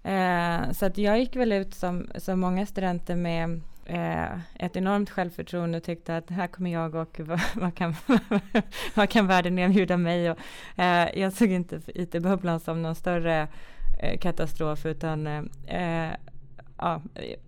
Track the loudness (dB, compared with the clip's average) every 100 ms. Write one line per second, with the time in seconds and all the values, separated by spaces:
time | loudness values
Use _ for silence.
0 | -2 0 2 2 2 0 0 0 0 2
1 | 4 4 2 0 2 2 -2 -4 -4 -4
2 | -6 -8 -2 0 2 0 -2 -2 -2 -2
3 | -2 -2 0 0 -2 -4 -8 -12 -6 -4
4 | -2 -2 -4 -6 -10 -8 -6 -2 0 2
5 | 0 -2 -4 -6 -6 -4 -2 -2 -4 -6
6 | -4 -6 -4 -4 -6 -4 -4 -2 -2 -4
7 | -6 -8 -4 0 0 0 -2 0 -2 -2
8 | 4 4 4 0 2 0 0 -4 -2 2
9 | 4 4 6 4 4 2 6 6 6 4
10 | 2 2 2 0 -6 -14 -10 0 4 6
11 | 4 2 0 4 4 4 0 -6 -8 -6
12 | -4 0 2 2 2 -2 -2 -2 -2 -2
13 | -2 0 2 2 0 -6 -12 0 6 6
14 | 6 2 2 2 2 2 0 0 -2 -2
15 | -2 -2 -2 -4 -6 -10 -6 -4 -2 -2
16 | -2 -6 -10 -14 -14 -16 -16 -6 -4 -4
17 | -6 -10 -10 -10